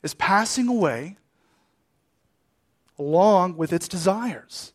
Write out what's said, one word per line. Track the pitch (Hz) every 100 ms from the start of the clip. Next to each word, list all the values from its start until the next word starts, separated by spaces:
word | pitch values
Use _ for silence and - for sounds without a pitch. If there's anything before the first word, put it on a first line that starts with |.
is | 156
passing | - - 196 220 - 247
away | 240 165 117 151 196 _ _ _ _ _ _ _ _ _ _ _ _ _ _ _ _ _ -
along | 143 165 202 196 180 165
with | 160
its | 170 -
desires. | 185 175 202 240 - - - -